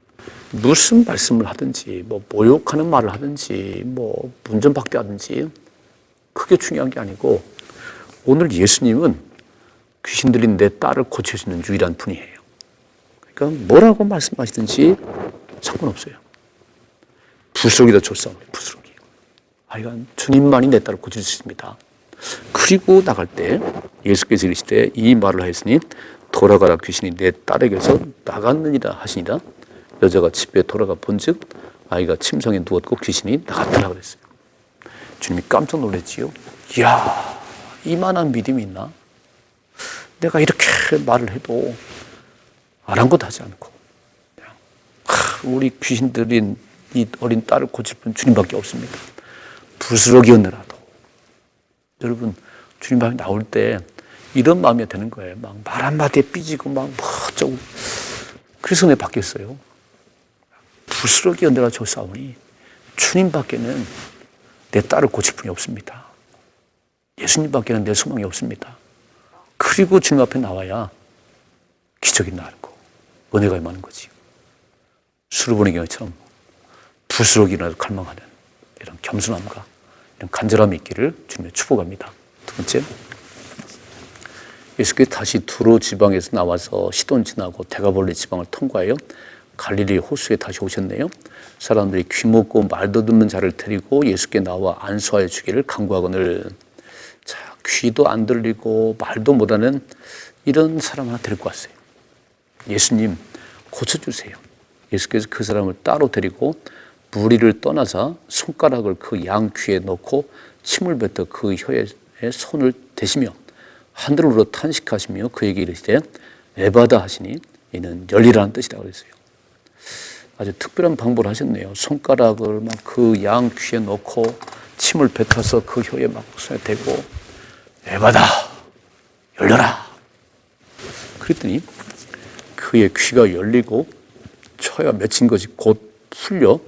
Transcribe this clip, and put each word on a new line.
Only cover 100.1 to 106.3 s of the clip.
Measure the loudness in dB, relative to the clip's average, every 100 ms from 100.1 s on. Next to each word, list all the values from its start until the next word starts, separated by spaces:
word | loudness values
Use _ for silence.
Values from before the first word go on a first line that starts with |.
| -20 -20 _
이런 | 0 2 2 0
사람 | -6 -8 -8
하나 | -8
데리고 | -6 -6 -8
왔어요. | -10 -14 _ _ _ _ _ _ _ _ _ -6
"예수님, | -2 2 2 0 -4 -12 -20 -20 -20 _
고쳐주세요." | -8 -4 -4 -6 -10 -14 -20 -20 _ _ _ _
예수께서 | -6 -4 -4 -4
그 | -8
사람을 | -4 -4 -4 -4
따로 | -2 0 0
데리고 | 0 -6